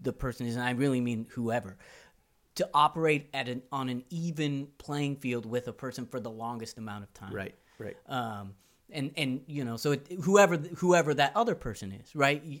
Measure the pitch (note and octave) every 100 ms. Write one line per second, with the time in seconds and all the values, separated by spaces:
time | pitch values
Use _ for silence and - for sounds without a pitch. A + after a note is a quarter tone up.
0 | B2 - C3 A#2 A#2+ A#2 B2 B2 C#3 B2+
1 | B2 A2+ A2+ - A#2 A#2 G2+ F2+ - -
2 | - _ _ _ _ - - D3 D3+ E3
3 | D#3+ D3+ D3 C#3 B2 B2+ - C#3 C3 B2
4 | B2+ E3+ E3+ D#3 D3+ C#3 C#3+ _ - C#3+
5 | C#3+ C#3 B2+ A#2+ A2+ B2 B2 A2 C3 B2+
6 | B2+ C3 A2+ A2 A2+ A#2 A2 - A2 G#2
7 | G2+ - G2 G#2 F#2 - _ _ G#2 F#2+
8 | - C3+ A#2 G#2 G2 G2+ _ _ _ D3+
9 | C#3 C#3 C#3 B2+ - D3 B2 A#2 D3+ C#3+
10 | - F3+ D#3 G3 G3 E3+ D#3+ E3+ F3+ F3
11 | D3+ C#3 C#3 G3+ A#3 E3 B2+ G#2 G2 F#2+
12 | - D3+ C#3 D3 D#3 C#3+